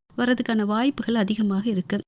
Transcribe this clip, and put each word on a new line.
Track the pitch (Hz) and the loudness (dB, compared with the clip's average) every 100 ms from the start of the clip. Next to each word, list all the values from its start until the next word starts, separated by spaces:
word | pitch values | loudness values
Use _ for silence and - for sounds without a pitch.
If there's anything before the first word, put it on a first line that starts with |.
| _ - | _ -2
வர்றதுக்கான | 240 247 247 226 | 0 0 0 0
வாய்ப்புகள் | 208 214 262 285 226 233 | 0 2 0 0 -2 0
அதிகமாக | 196 214 208 196 220 | 0 0 0 0 0
இருக்கு. | 190 - 202 | -2 -2 -4